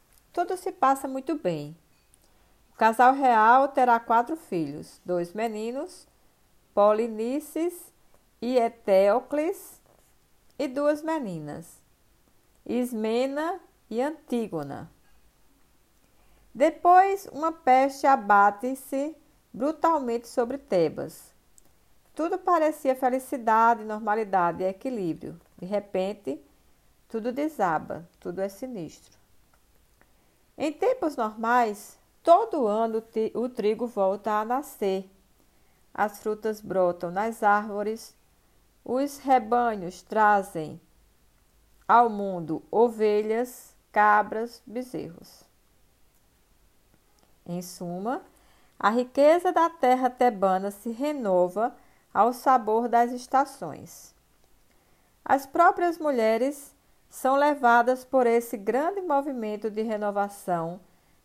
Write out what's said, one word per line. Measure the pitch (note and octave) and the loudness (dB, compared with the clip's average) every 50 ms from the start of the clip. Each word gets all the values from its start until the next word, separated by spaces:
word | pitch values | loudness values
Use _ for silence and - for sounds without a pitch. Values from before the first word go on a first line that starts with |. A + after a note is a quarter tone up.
| _ _ _ _ _ _ - | _ _ _ _ _ _ -6
tudo | F4 F4 F4 F#4 | -4 -4 -4 -4
se | F4+ - F#4+ | -8 -8 -8
passa | E4+ - C#4 C4 C4+ C#4 - | -4 0 0 0 0 0 -4
muito | C4+ C4 C4+ C4 - E4 | -8 -8 -8 -6 -6 -6
bem. | D4+ - F3+ E3 D3+ D3 D3 E3 _ _ _ _ _ _ _ _ _ _ _ _ _ _ _ _ _ _ _ _ | -4 -4 -4 -4 -4 -8 -12 -16 _ _ _ _ _ _ _ _ _ _ _ _ _ _ _ _ _ _ _ _
O | |
casal | - A3+ A3+ A3+ B3+ B3 B3+ C#4 | 0 0 2 4 6 6 6 6
real | C#4 C#4 B3+ A#3 G#3+ G#3+ A3+ B3 C4+ C#4 C#4+ | 4 4 4 4 6 6 6 6 6 4 2
terá | C#4+ C#4 B3+ B3 A#3 A#3 | 2 2 2 4 2 2
quatro | A#3+ - A3+ A#3 B3 B3 D#4+ | 2 2 2 2 2 0 -4
filhos: | D#4+ - - G3 E3+ D#3 C#3 D3 D#3+ E3+ - - _ - | -10 -8 -6 -4 -4 -4 -6 -8 -12 -14 -18 -20 _ -8
dois | F3+ F3+ F3 F3 F3 | -4 -4 -4 -4 -4
meninos, | F3 G#3+ A3+ A#3 G#3+ G#3+ A3 A#3 B3 C#4 D#4+ F#4 - - - _ _ _ _ _ _ _ _ _ _ _ _ _ - | -6 -6 -6 -6 -6 -6 -8 -8 -8 -8 -10 -12 -14 -20 -20 _ _ _ _ _ _ _ _ _ _ _ _ _ 2
Polinices | G#3 G3+ G#3+ G#3+ G#3+ A#3+ A#3 A3 G#3+ A3+ A#3+ C4+ D4+ D4+ - - D#4 E4 F4 F4 - - - _ _ _ _ _ _ _ _ _ - | 4 6 6 6 4 0 -4 -4 -4 -4 -4 -4 -4 -6 -6 -4 -4 -4 -4 -4 -8 -18 -20 _ _ _ _ _ _ _ _ _ -8
e | A3+ A#3+ B3+ | -4 0 2
Eteocles, | A#3+ F#3 F3 - - - G#3+ F#3+ F#3+ G3 G3+ G#3 B3+ B3+ - C#4+ D4+ D#4 F4 G4+ - - - - - _ _ _ _ _ _ _ _ _ _ _ _ _ _ _ - | 2 2 0 -2 -4 0 2 4 4 6 4 2 2 -2 -4 -4 -4 -2 -4 -4 -8 -10 -20 -20 -20 _ _ _ _ _ _ _ _ _ _ _ _ _ _ _ -8
e | C#4+ | -8
duas | C4+ B3 C#4+ D4 D4 D4+ D4 | -6 -4 -2 0 0 0 0
meninas, | D#4 D#4 D#4+ D#4 B3 G3 F3 D#3 D3+ D3 D3 - E3+ - - _ _ _ _ _ _ _ _ _ _ _ _ _ _ _ _ _ - | -2 -6 -6 -4 -6 -8 -10 -10 -10 -12 -12 -14 -16 -18 -20 _ _ _ _ _ _ _ _ _ _ _ _ _ _ _ _ _ -10
Ismena | - A3 B3 B3 B3 B3 G#3+ A3 G#3+ A3+ A#3+ C4 C4+ C#4 D4 D#4 E4+ G4 F4+ _ _ _ _ _ - | -6 -4 -2 -2 -4 -4 -4 -4 -2 0 0 -2 -2 -2 -4 -4 -6 -6 -8 _ _ _ _ _ -10
e | A3 A#3 | -4 -4
Antígona. | C4 D4+ D#4+ - _ - B3 A#3 A3 F#3 E3+ D#3 C#3+ C#3 B2 - D#3 E3+ _ _ _ _ _ _ _ _ _ _ _ _ _ _ _ _ _ _ _ _ _ _ _ _ _ _ _ _ _ _ _ _ - | -4 -4 -4 -8 _ -6 -4 -4 -4 -4 -6 -8 -8 -8 -10 -14 -14 -16 _ _ _ _ _ _ _ _ _ _ _ _ _ _ _ _ _ _ _ _ _ _ _ _ _ _ _ _ _ _ _ _ -2
Depois, | - D4 D#4+ D#4+ - - F4 F4+ F#4 G4 G4 G4 G4 - | 0 0 0 0 2 4 6 6 8 6 4 2 -4 -6
uma | - - C#4 D#4 E4 D#4+ | -10 -10 -6 -4 -4 -4
peste | - - B3+ B3+ C4 C4+ C#4 C#4 - - | -2 2 4 4 4 4 2 -2 0 2
abate-se | C#4 C4+ B3 G#3 G3+ G#3 G3+ G3+ G#3 G#3 - B3 B3+ C4+ C4 - - C4+ C4+ C#4+ D#4 D#4 _ _ _ _ _ _ _ - | 2 2 2 4 4 6 6 6 4 4 0 -6 -8 -8 -8 -10 -8 -6 -6 -6 -6 -10 _ _ _ _ _ _ _ -10
brutalmente | G3 B3+ D4+ D#4+ D#4 - E4 D#4+ D4 C4 A#3+ A#3 A#3+ - | -6 -4 -4 -4 -2 0 0 0 0 -2 -4 -6 -6 -8
sobre | - - C4+ A#3+ A#3+ C4+ | -8 -4 -4 -4 -4 -4
Tebas. | C#4 - - G3+ F3+ E3 D3 - C#3+ C#3 D#3 - - - - _ _ _ _ _ _ _ _ _ _ _ _ _ _ _ _ _ | -10 -6 -2 0 0 0 0 -2 -6 -12 -12 -12 -18 -20 -20 _ _ _ _ _ _ _ _ _ _ _ _ _ _ _ _ _
Tudo | - D#4 E4+ F#4+ | -6 -4 -4 -4
parecia | F#4 - F#4+ F4 D#4+ D#4 D#4 D#4 - - C4+ B3+ | -2 0 2 2 4 2 2 0 -2 -2 -2 0
felicidade, | C4 C4+ B3+ B3+ C4 C4 - D4 B3+ A3 A3+ A3 A3+ A3+ A#3 A#3 A3 G#3+ | 0 0 0 -2 -2 -6 -6 -8 -4 0 2 4 4 6 4 4 2 -2
normalidade | G#3+ G#3+ G#3+ A3 G#3 G#3 A3+ A3 G3 G3 F#3 F3 E3+ E3+ F3+ F#3 | -10 -8 -6 -4 -2 -2 -2 -2 0 0 2 2 2 0 -2 -4
e | |
equilíbrio. | F#3+ G3 - - C4+ B3+ G#3 F#3 D#3+ D3+ - - - E3+ E3+ _ _ _ | -4 -4 -4 -8 -8 -6 -4 -4 -4 -6 -6 -8 -14 -14 -16 _ _ _
De | - F3 | -16 -10
repente, | F#3 G#3 G3+ G3+ - - F#3 F#3 G3 G#3 - - C4 C#4+ - - _ _ _ _ _ _ _ _ _ _ _ _ | -6 -4 -6 -4 -4 -4 -4 -4 -4 -6 -8 -8 -10 -10 -10 -12 _ _ _ _ _ _ _ _ _ _ _ _
tudo | _ - A3+ G#3+ B3+ | _ -10 -8 -6 -6
desaba, | A#3 C#4+ D4+ D#4 D4+ - G3 F3 D#3 D#3 - - - D#3 E3+ - _ _ | -4 -4 -6 -6 -4 -2 -2 0 0 -2 -4 -8 -12 -12 -14 -18 _ _
tudo | - F3+ F3 F#3 | -12 -10 -8 -6
é | F#3+ G3+ | -8 -8
sinistro. | G3 - C4 C4 A#3+ F#3+ D#3+ D3 - - _ _ _ _ _ _ _ _ _ _ _ _ _ _ _ _ _ _ _ _ _ _ _ _ _ _ _ _ _ _ _ | -8 -10 -14 -12 -10 -12 -12 -14 -16 -20 _ _ _ _ _ _ _ _ _ _ _ _ _ _ _ _ _ _ _ _ _ _ _ _ _ _ _ _ _ _ _
Em | - C4+ D#4 | -6 -6 -6
tempos | D4+ - - B4 B4+ - F4 D4+ C#4 | -4 -2 -2 -2 0 0 -2 -4 -4
normais, | C4+ A3+ G#3+ G#3+ A3+ A3 A3+ B3 B3 A#3 G#3+ G#3 G#3 - - - _ _ _ _ _ - | -4 -6 -6 -6 -4 -2 0 2 2 2 0 -2 -8 -14 -20 -20 _ _ _ _ _ 4
todo | E4 E4+ G4 A#4 A4+ - D4+ A#3+ | 4 4 4 4 0 -2 -2 0
ano | G#3 G#3 A3 A3+ A3+ A3 A3+ | 0 0 0 -2 -2 -4 -6
o | |
ti-, | A3 - - A3 A3 A3 - | -8 -6 -4 -4 -4 -4 -4
o | A3 A#3+ B3 | -6 -6 -6
trigo | B3 - F#3+ G#3+ A3 - B3 | -6 -2 -2 -2 -2 -2 -4
volta | A#3 - G#3 F#3+ F#3+ G3+ G#3 - A3+ G#3+ G#3+ | -6 -2 0 0 0 0 -2 -4 -2 -2 -2
a | G#3+ | -2
nascer. | A3 B3 C4+ D4 - - - G#3 G3 F#3+ F#3+ F#3+ - _ _ _ _ _ _ _ _ _ _ _ _ _ _ _ _ - | -2 -4 -4 -6 -8 -8 -4 -2 -2 -2 -2 -6 -10 _ _ _ _ _ _ _ _ _ _ _ _ _ _ _ _ -6
As | - G3+ G#3+ G#3 - | -4 -4 -4 -4 -8
frutas | - G#3+ G#3+ G#3+ - A3 G#3+ G#3 | -8 -8 -6 -6 -6 -8 -8 -8
brotam | - - F3+ F#3+ F3+ F3 F3 F3 F3+ E3+ | -8 -4 0 0 2 0 0 -2 -6 -6
nas | F3 G3 A3 A3+ A3 - A3+ | -4 -4 -4 -4 -4 0 2
árvores, | G3+ G3+ G#3 G#3+ A3 G3+ G#3 G#3 G#3+ A3 A3+ - - _ _ _ _ _ _ _ _ _ _ _ _ _ _ | 2 2 2 0 -4 -6 -6 -6 -6 -8 -10 -12 -20 _ _ _ _ _ _ _ _ _ _ _ _ _ _
os | - - A#3+ C4 C#4+ C#4 C#4 | -8 -4 -2 -2 -2 -4 -6
rebanhos | - - C4+ C4 B3 G#3+ G#3+ A#3+ A#3+ A#3+ A#3 G#3+ G3+ F3 F3 F3+ - | -6 0 2 2 2 2 2 0 0 0 0 -2 -6 -8 -10 -12 -14
trazem | - - G#3+ A3 G#3+ G#3 G#3 G3+ F#3+ G3 - E3 D#3 D3 E3 E3+ _ _ _ _ _ _ _ _ _ _ _ _ _ _ _ _ _ _ _ _ _ | -12 -4 0 4 4 4 4 4 0 -2 -8 -8 -8 -10 -12 -16 _ _ _ _ _ _ _ _ _ _ _ _ _ _ _ _ _ _ _ _ _
ao | - G#3 A#3 A#3+ A#3 | 4 6 6 6 4
mundo | G#3 G3+ G3+ G3 F#3 F3 E3 D#3 D#3 - - - | 0 -4 -6 -6 -6 -6 -6 -6 -6 -8 -6 -2
ovelhas, | - G#3 A#3+ A#3+ A3 G#3+ G#3+ G#3 G#3 G#3 G#3+ G#3+ A3 A#3 B3+ B3 - - - - _ _ _ _ | 2 4 4 4 2 2 0 2 2 2 0 0 -2 -2 -2 -4 -8 -18 -20 -20 _ _ _ _
cabras, | - G#3+ G#3 G#3 G#3 G#3+ G3+ G#3 G#3+ A3 A#3 A#3+ - - - | 2 4 4 6 6 4 2 0 -4 -6 -8 -8 -10 -18 -18
bezerros. | - G#3 B3 B3+ B3 - D#3+ E3 E3 E3+ - - - - - _ _ _ _ _ _ _ _ _ _ _ _ _ _ _ _ _ _ _ _ _ _ _ _ _ _ _ _ _ _ _ _ _ _ _ _ _ _ _ _ _ | -12 -12 -12 -10 -10 -10 -12 -12 -12 -14 -18 -20 -20 -20 -20 _ _ _ _ _ _ _ _ _ _ _ _ _ _ _ _ _ _ _ _ _ _ _ _ _ _ _ _ _ _ _ _ _ _ _ _ _ _ _ _ _
Em | - F3 F3+ | -10 -10 -10
suma, | F3+ F3+ - - F3+ F3 F3 F#3 G3+ A#3 C#4 F#4 - _ _ _ _ _ _ _ _ _ _ - | -10 -12 -14 -12 -10 -10 -8 -8 -6 -6 -6 -8 -10 _ _ _ _ _ _ _ _ _ _ -6
a | - G3+ | -4 -2
riqueza | A3+ B3 B3 B3 - C#4 C#4+ D4+ E4 F4 F4+ F4+ | 0 0 -2 -2 2 4 6 6 6 4 2 0
da | F4 E4+ E4 E4 | 2 2 2 2
terra | E4+ - C4 B3 B3+ B3+ C4 B3+ | 0 2 2 4 4 4 2 -2
tebana | B3+ - B3 B3 G#3+ F#3 F#3+ F#3+ F#3 F#3+ G3 G3+ | 0 2 2 2 2 2 2 2 2 2 -2 -4
se | G3+ - - A#3 | -8 -8 -10 -10
renova | A3+ A3+ C#4+ D4+ D4+ C#4 A#3 G3 F#3 F3+ F3+ F3+ F3+ G3+ A3+ B3 - - _ _ _ _ _ _ - | -6 -4 -4 -4 -4 -2 0 2 4 4 4 2 2 -2 -2 -2 -4 -8 _ _ _ _ _ _ 0
ao | - G#3+ A#3+ | 2 2 2
sabor | B3 B3 - C#4+ C4 B3 G#3+ G#3+ A3 A3+ A#3+ | 2 0 2 4 4 4 2 2 0 0 0
das | A#3+ A#3+ A#3 A#3+ A#3+ | 2 2 2 2 0
estações. | B3+ B3 - - - C4 C#4+ C#4 - - F3+ D#3 B2+ - - - - - - - _ _ _ _ _ _ _ _ _ _ _ _ _ _ _ _ _ _ _ _ _ _ - | -2 -10 -8 -2 0 0 0 0 -4 -12 -12 -12 -12 -14 -16 -20 -20 -20 -20 -20 _ _ _ _ _ _ _ _ _ _ _ _ _ _ _ _ _ _ _ _ _ _ -2
As | - C4 C#4 C#4 | 0 0 0 0
próprias | - - E4 E4+ F#4 - - F4 F4 E4 | -2 2 4 4 4 4 2 0 -2 -2
mulheres | E4 D#4 D4+ C4+ A#3 A3 A3 A3+ A3 B3+ C#4 C#4+ - - - _ _ _ _ _ _ _ | -2 -4 -2 0 2 2 2 2 2 0 -2 -4 -8 -14 -20 _ _ _ _ _ _ _
são | _ - - - C4 C4+ | _ -10 -4 0 0 2
levadas | C#4 C#4+ D4 D4 C#4+ B3+ A#3 A#3 A#3+ A#3 B3 B3+ B3+ - | 4 2 2 2 2 4 4 4 4 4 2 0 -2 -4
por | - - C4 B3 | -2 0 2 4
esse | A#3 A#3 A#3 A#3 - B3+ | 4 2 2 0 -2 -10
grande | G#3 G3 A3 A3 C4 D4+ F4 G4+ G4 | -8 -4 -2 -2 0 0 -2 -4 -4
movimento | F#4 F4 C#4+ C#4 C#4 D4+ C4 A#3+ A3 G#3+ G#3 G#3 A3 A3 | -2 -2 0 0 -2 -2 -6 -6 -6 -8 -8 -6 -8 -8
de | G#3 G#3+ | -6 -6
renovação | A3 A#3 G#3+ G#3 G#3 G#3 G3+ G3+ G3+ G3+ - - - F#3+ F3 E3+ E3 E3 F3+ F#3+ - _ _ _ _ _ _ _ _ | -6 -4 -4 -4 -4 -4 -2 -2 -2 -4 -6 -10 -6 -4 -4 -2 -4 -6 -8 -12 -18 _ _ _ _ _ _ _ _